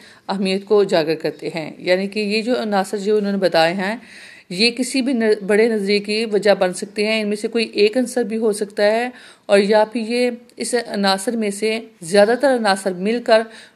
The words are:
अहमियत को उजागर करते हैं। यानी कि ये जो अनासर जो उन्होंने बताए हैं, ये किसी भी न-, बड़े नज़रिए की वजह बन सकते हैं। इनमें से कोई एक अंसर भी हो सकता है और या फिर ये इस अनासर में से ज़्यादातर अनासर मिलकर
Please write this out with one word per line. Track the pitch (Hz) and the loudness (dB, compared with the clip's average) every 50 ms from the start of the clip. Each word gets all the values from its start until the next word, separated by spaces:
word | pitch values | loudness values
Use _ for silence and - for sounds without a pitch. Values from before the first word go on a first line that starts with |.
| - - - - _ - | -14 -20 -20 -14 _ -6
अहमियत | 196 196 202 190 190 196 196 - | -4 -2 -2 -2 -2 -2 -2 2
को | 214 208 | 2 2
उजागर | 202 190 190 170 156 160 160 | 2 4 2 2 2 0 -2
करते | 156 - 156 147 - 160 156 160 | -2 -4 -6 -6 -6 -8 -8 -8
हैं। | 170 151 - - - | -8 -8 -10 -12 -6
यानी | 170 175 180 185 196 196 | -2 0 0 0 0 -2
कि | 202 214 | -4 -4
ये | 214 202 208 220 | -2 -2 -2 -2
जो | 202 240 254 | -2 -2 -2
अनासर | 240 233 214 208 196 190 - - 208 | -2 -2 -2 0 -2 -2 -2 -4 -4
जो | 190 208 214 214 | -2 0 0 0
उन्होंने | 202 202 202 196 | 0 0 -2 0
बताए | 185 170 175 165 160 165 180 | 0 2 2 2 2 2 0
हैं, | 196 185 196 226 - - - - - - - - - - - | -2 -4 -4 -6 -8 -10 -16 -20 -20 -20 -20 -20 -20 -16 -8
ये | 180 180 226 240 | -2 0 0 2
किसी | 240 254 247 247 - 269 | 2 0 -4 -2 -2 -2
भी | 240 226 - | -2 0 0
न-, | 226 226 214 214 214 190 | 0 2 2 0 0 0
बड़े | 185 214 202 220 240 | 0 2 2 2 2
नज़रिए | 220 214 196 196 208 208 | 2 0 0 0 0 0
की | 202 208 214 220 233 | 0 -2 -4 -4 -2
वजह | 220 208 202 - 208 196 | -2 -2 0 2 2 2
बन | 185 190 180 180 | 4 2 -2 -2
सकते | - 214 202 202 220 208 | -4 -10 -8 -4 -4 -2
हैं। | 220 220 220 | -2 0 -2
इनमें | 214 208 208 | -2 -2 -4
से | 208 - 220 | -4 -4 -4
कोई | 226 233 226 226 - | -2 -2 -4 -2 0
एक | 214 202 214 214 254 | 2 2 2 2 2
अंसर | 247 240 - 254 240 | -2 -2 -2 -4 -4
भी | 196 226 | -4 -4
हो | 220 226 220 202 | -2 -2 -2 -2
सकता | 208 214 208 - - 208 | -2 -4 -6 -2 0 2
है | 208 220 226 240 254 247 - - - - _ _ - | 2 2 0 -2 -4 -8 -12 -20 -20 -20 _ _ 2
और | 196 202 | 4 4
या | 208 196 220 214 214 | 4 4 4 4 2
फिर | 214 - 240 | 2 -2 -6
ये | 220 214 240 240 247 247 233 226 - - _ - | -4 -4 -2 0 0 -2 -2 -6 -12 -16 _ -10
इस | 240 - - | -6 -4 -4
अनासर | 240 233 - - 208 196 196 190 196 - 247 233 226 | -4 -4 -4 -4 -2 0 0 0 0 -2 -4 -4 -2
में | 214 202 | -2 -4
से | 202 202 214 220 220 226 226 - - _ 175 | -4 -2 -2 -2 -2 -4 -6 -12 -18 _ -6
ज़्यादातर | 160 190 202 208 214 240 240 294 277 | 2 4 6 6 6 4 4 2 2
अनासर | 262 240 220 202 190 202 - 202 180 | 2 2 2 2 0 0 0 -4 -4
मिलकर | 175 185 208 226 240 240 - 226 220 226 220 - - - - _ | -4 -2 -2 -2 -2 2 4 4 4 4 0 -8 -20 -20 -20 _